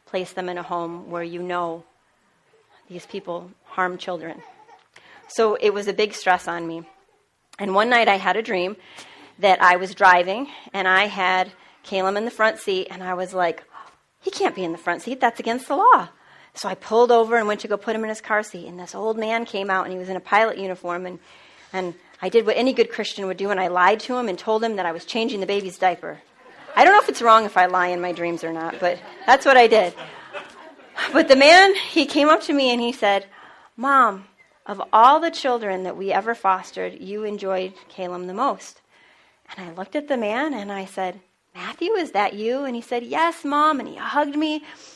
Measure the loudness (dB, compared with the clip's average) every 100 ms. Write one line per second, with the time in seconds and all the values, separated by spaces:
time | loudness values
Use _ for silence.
0 | _ -8 -8 -8 -8 -8 -8 -8 -8 -10
1 | -12 -10 -10 -10 -8 -6 -6 -8 -16 _
2 | _ _ _ _ _ _ _ _ _ -20
3 | -16 -14 -10 -12 -12 _ _ -4 -4 -4
4 | -10 -10 -12 -16 -20 _ _ -20 _ _
5 | _ -20 -10 -2 0 2 0 -2 -4 -2
6 | -4 -2 0 0 0 -8 -8 -12 -14 _
7 | _ _ _ _ _ -10 -2 0 2 4
8 | 2 2 0 -2 -2 -4 -4 -8 -18 -20
9 | -20 -20 -20 _ 2 4 4 4 0 2
10 | 6 6 4 -4 -8 -14 -12 -4 2 2
11 | 2 0 0 0 -2 -8 _ _ -8 -4
12 | -2 -2 -4 0 0 0 -4 -4 -6 -10
13 | -8 -6 -6 -2 -2 -4 -12 -20 -20 _
14 | _ _ -10 -4 -4 -4 -8 -8 -6 -6
15 | -6 -2 -2 -2 -6 -6 -4 2 4 4
16 | 2 _ _ _ _ -12 -10 -10 -2 2
17 | 6 4 4 0 0 -4 -4 -6 -6 -6
18 | -6 -8 -4 -4 -4 -10 -16 -16 -16 -8
19 | -6 -4 -4 -4 -4 -6 -2 -2 -4 -8
20 | -8 -10 0 2 2 -2 -8 -8 -8 -8
21 | -10 -14 _ -20 -20 _ _ -8 -8 -10
22 | _ -10 0 2 2 2 2 2 0 -2
23 | -8 -6 -8 -6 -4 -2 -2 2 4 2
24 | -2 -6 -4 -6 -2 -2 -2 -4 -6 -6
25 | -8 -4 -4 -4 -4 -4 -6 -2 0 0
26 | -8 -16 _ _ -20 -20 -4 4 6 6
27 | 4 0 6 6 6 2 2 2 0 -2
28 | -6 -6 -6 -6 -6 -8 -8 -4 -4 -4
29 | -10 -4 4 4 6 6 8 6 2 -4
30 | -18 -20 -16 -16 -16 -20 -20 -20 -18 -10
31 | -2 2 6 8 10 10 8 4 -2 -2
32 | 0 2 4 4 2 0 0 0 -2 -2
33 | 0 0 -2 -18 -20 -20 _ -8 2 4
34 | 4 0 -10 _ _ _ -14 -10 0 6
35 | 8 6 2 -4 -2 -2 -2 -6 -6 -8
36 | -4 -2 -2 -2 0 -2 -4 -10 -10 -10
37 | -12 -10 -8 -8 -6 -4 -6 -10 -20 -14
38 | -12 -10 -10 -4 -4 -4 -12 -20 _ _
39 | _ _ _ _ -20 -18 -16 -14 -8 -8
40 | -4 -4 -2 -4 -4 -6 -8 -10 -10 -8
41 | -8 -8 _ _ _ -18 -14 -8 -4 -4
42 | -2 -2 -4 -4 -4 -4 -6 -8 -8 -8
43 | -6 -2 -2 -2 -4 0 2 0 -4 -12
44 | -6 -2 -2 -2 -2 -4 -10 -20 -20